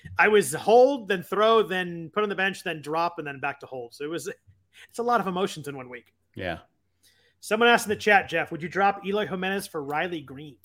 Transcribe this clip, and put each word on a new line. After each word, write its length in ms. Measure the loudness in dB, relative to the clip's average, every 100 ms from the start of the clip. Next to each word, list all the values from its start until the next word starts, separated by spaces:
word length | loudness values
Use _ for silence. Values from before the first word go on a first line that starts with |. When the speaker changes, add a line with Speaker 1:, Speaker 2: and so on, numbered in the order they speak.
| -8 2
Speaker 1:
I 120 | 6
was 240 | 6 4
hold, 540 | -2 6 8 8 4 -2
then 140 | -4
throw, 400 | -2 2 4 4
then 480 | 2 -2 -4 -8 -6
put 120 | -4
on 60 | -2
the 60 | -2
bench, 280 | -4 -4
then 180 | -8 -8
drop, 380 | -6 -2 -2 -4
and 80 | -12
then 120 | -6
back 200 | -6 -6
to 80 | -12
hold. 260 | -14 -14
So 100 | -10
it 60 | -8
was, 180 | -8 -8 -14 _ _ _ _ -14
it's 80 | -6
a 60 |
lot 180 | 0 0
of 60 | 0
emotions 400 | -2 -4 -6 -12
in 100 | -12
one 120 | -14
week. 240 | -18 _ _ _
Speaker 2:
Yeah. 260 | -8 -6 -6 _ _ _ _ _ _ _ _
Speaker 1:
Someone 300 | -6 2 6
asked 160 | 6 2
in 40 |
the 60 | -2
chat, 300 | 4 4 4
Jeff, 240 | -4 -4
would 120 | -8
you 60 | -6
drop 360 | 0 0 0 -4
Eloy 220 | -4 -4
Jimenez 400 | -4 -4 -4 -6
for 160 | -10
Riley 380 | -6 -4 -4 -6
Green? 340 | -10 -16 -18 -20